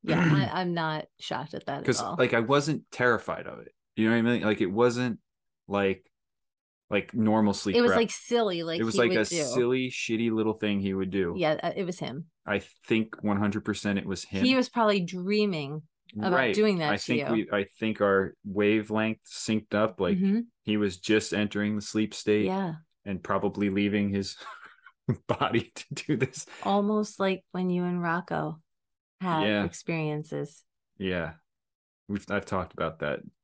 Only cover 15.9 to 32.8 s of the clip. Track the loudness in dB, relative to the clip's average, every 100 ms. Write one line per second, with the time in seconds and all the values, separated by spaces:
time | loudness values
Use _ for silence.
15.9 | _ -14 -4 0 2 4 4 2 2 0
16.9 | -2 0 -2 0 -2 0 -2 -2 _ -4
17.9 | 2 4 4 2 -6 -6 2 4 4 0
18.9 | -2 -2 -4 -12 -10 -2 -2 0 0 0
19.9 | 2 0 2 2 0 -2 _ -2 0 0
20.9 | -2 2 2 4 0 0 0 -2 -2 -2
21.9 | 0 0 -2 2 2 2 0 -2 -6 _
22.9 | _ -8 -8 -2 0 0 0 0 2 0
23.9 | 2 0 0 -4 -10 -16 -18 -20 -20 -20
24.9 | _ -6 -6 -4 -2 0 0 -2 -14 -12
25.9 | -10 -4 -2 -2 -4 -14 -6 0 0 2
26.9 | 0 -2 -2 -2 -2 _ -4 0 0 0
27.9 | -2 -2 -2 -2 -4 -4 -8 _ _ _
28.9 | _ _ _ -2 0 2 2 0 -4 -6
29.9 | -2 -2 -4 -6 -8 -8 -12 _ _ _
30.9 | _ -2 -2 -4 -8 _ _ _ _ _
31.9 | _ -8 -8 -2 -4 0 -4 -4 -4